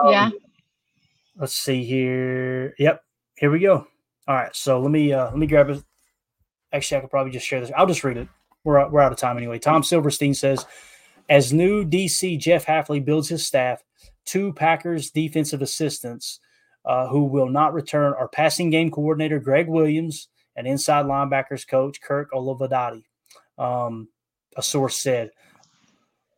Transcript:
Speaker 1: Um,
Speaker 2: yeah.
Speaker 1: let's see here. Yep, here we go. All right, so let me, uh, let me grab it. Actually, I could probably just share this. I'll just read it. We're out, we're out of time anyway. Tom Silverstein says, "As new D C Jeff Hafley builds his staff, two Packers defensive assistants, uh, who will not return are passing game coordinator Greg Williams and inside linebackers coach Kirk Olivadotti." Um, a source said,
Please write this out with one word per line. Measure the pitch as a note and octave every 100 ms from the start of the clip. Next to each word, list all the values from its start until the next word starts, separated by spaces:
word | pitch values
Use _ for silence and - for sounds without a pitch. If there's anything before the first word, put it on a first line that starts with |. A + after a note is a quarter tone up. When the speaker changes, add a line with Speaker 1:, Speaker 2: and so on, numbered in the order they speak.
Speaker 1:
Um, | C#3+
Speaker 2:
yeah. | G3+ G#3+ G#3 _ _ _ _ _ _ _ _ _ G3
Speaker 1:
let's | C3+
see | - - B2+
here. | A#2+ C3 B2+ B2+ B2+ B2+ B2+ B2+ C3+ -
Yep, | D3 - _ _ _ -
here | D3
we | D#3+
go. | G3 D#3 - _ _ _ -
All | C3
right, | A#2+ -
so | C#3 B2+
let | C#3
me, | D3+ D3
uh, | C3+ B2
let | C#3
me | D3+
grab | D3 C#3
it. | C#3+ - _ _ _ _ _ _ _ -
Actually, | C#3+ - C#3
I |
could | C3
probably | C#3 C3+
just | B2+ -
share | C3
this. | A#2+ C#3
I'll | F#3+
just | D#3+ C#3
read | A#2+
it. | B2 _ _ _
We're | D#3 C#3+
out, | C#3
we're | D3
out | C3+
of | B2+
time | B2+ A#2+
anyway. | A#2+ A2+
Tom | D3 D#3
Silverstein | C#3 E3+ D3 - C#3+
says, | C3+ C#3 C3+ - - - - _ _ -
"As | C#3+ B2
new | D#3 F#3 G#3
D | E3+ F3+ F3+
C | - F#3 D#3
Jeff | E3 E3 -
Hafley | D#3 D3 D3
builds | C3+ D#3 D3+
his | E3 -
staff, | C3+ B2+ A#2 _ _ - _
two | - F#3+ G3
Packers | D3 D#3+ D#3+ F3 E3 C3
defensive | D#3 D#3 D#3 D3+ C#3
assistants, | C3+ - D3+ - A#2+ A#2+ - - _ _ _ _ B2+
uh, | B2+ B2+
who | C#3 C#3+
will | C3+ B2+
not | C#3 D3+
return | E3 D3 D3 C#3+
are | C#3 A#2+
passing | - D#3 - E3+
game | D#3+ D#3+
coordinator | D3 D3+ D#3 D#3 D3+
Greg | B2+ C#3 E3
Williams | D#3+ D#3 D#3 E3 D3+ - _ _ B2+
and | B2
inside | C#3 - D3 C#3+
linebackers | C#3 C#3 C3+ C3 C3+ -
coach | C3 C3+ -
Kirk | - C#3+ D3
Olivadotti." | C3+ C3 C3 C3 C3 A#2+ A2+ _ _ _ - _ -
Um, | B2+ B2 A#2+ A2+ A2 _ _ _ _ -
a |
source | - D3 C3 -
said, | C#3 B2 A2 _ _ _ _ _ _ _ _ _ _